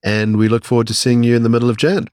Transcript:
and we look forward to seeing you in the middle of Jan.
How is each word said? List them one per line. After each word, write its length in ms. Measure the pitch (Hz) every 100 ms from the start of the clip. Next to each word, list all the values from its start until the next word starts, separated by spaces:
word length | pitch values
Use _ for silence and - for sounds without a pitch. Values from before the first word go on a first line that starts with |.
and 320 | - 107 107 107
we 120 | 110
look 160 | 117
forward 240 | - 123 113
to 60 |
seeing 280 | 110 - 120
you 140 | 120 120
in 80 |
the 40 | 117
middle 220 | 117 120
of 60 | 113
Jan. 320 | 151 190 117